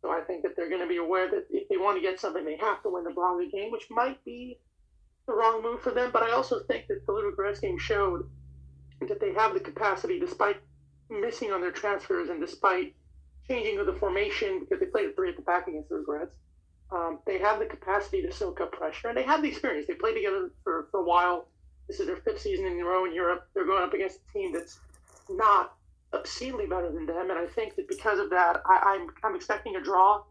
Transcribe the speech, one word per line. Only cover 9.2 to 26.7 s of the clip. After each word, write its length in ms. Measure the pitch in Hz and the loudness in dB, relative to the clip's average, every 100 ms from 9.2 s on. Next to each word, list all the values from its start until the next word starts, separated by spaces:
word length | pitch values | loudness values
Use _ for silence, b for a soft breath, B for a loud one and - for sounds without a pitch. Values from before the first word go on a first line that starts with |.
| 202 | 0
have 220 | 190 220 190 | 4 2 2
the 40 | |
capacity, 600 | 190 - 208 190 175 180 | -4 -2 0 0 -2 -2
despite 380 | 180 - 202 196 - - _ _ _ | -2 0 0 0 -6 -20 _ _ _
missing 420 | 214 220 226 226 | -4 -4 -2 -2
on 100 | 190 | -2
their 100 | 175 | -2
transfers 580 | 170 208 202 - 180 170 | -2 -2 -2 0 -2 -2
and 100 | 170 | -4
despite 560 | 170 - 202 185 - - _ - - - - | -6 0 2 2 -2 -8 _ -20 -20 -20 -4
changing 320 | 247 214 202 | -2 0 0
of 80 | 202 | 0
the 60 | |
formation, 680 | 185 202 185 208 - 208 190 | 0 0 2 0 0 -2 -2
because 200 | - 190 | -2 0
they 60 | 185 | 2
played 240 | 220 196 | 2 0
a 40 | |
three 160 | - 185 | 0 -2
at 60 | 175 | -2
the 60 | |
back 260 | - 175 175 | 0 0 0
against 220 | 156 151 | -8 -6
the 60 | 160 | -8
Ludogorets, 360 | 151 147 170 - _ _ _ _ - | -4 -4 -6 -10 _ _ _ _ -8
um, 280 | 185 170 - - | -4 -4 -4 -4
they 140 | 190 | 0
have 180 | 202 214 | 2 2
the 80 | 226 | 0
capacity 560 | - - 202 196 - | -6 -2 0 0 -2
to 100 | 175 | -2
soak 300 | - 196 - | -2 -4 -2
up 100 | 175 | -6
pressure, 360 | - 160 - 233 | -2 -6 -4 -4
and 100 | 233 | -2
they 60 | |
have 180 | 262 311 | 2 2
the 60 | 302 | 2
experience. 400 | - 262 160 - | -2 -2 -2 -4
They 80 | 170 | -2
played 180 | 226 | -2
together 380 | 226 196 190 180 - | 0 0 -2 -4 -6
for, 260 | - 165 151 | -4 -4 -2
for 80 | 196 | -2
a 40 | |
while. 440 | 175 175 175 175 - _ - _ - | 4 4 4 0 -4 _ -20 _ -14
This 120 | - | -6
is 60 | 381 | -4
their 120 | 180 | -2
fifth 240 | - 208 | -4 -4
season 260 | - 185 190 | -4 -2 -2
in 120 | 175 | -2
a 60 | 170 | 0
row 200 | 185 185 | 0 0
in 100 | 165 | 0
Europe. 320 | 175 180 - - | 0 0 -2 -2
They're 100 | 165 | 2
going 180 | 190 | 2
up 120 | 180 - | 2 0
against 240 | 190 - | -2 -4
a 140 | _ | _
team 200 | 208 190 | -6 -4
that's 260 | 170 170 - - - _ - _ | -4 -8 -18 -20 -20 _ -20 _
not 460 | 190 220 202 - - _ _ _ | 2 6 6 4 -6 _ _ _
obscenely 540 | - - - 254 254 | -6 -6 -8 -6 -4
better 240 | 208 | -2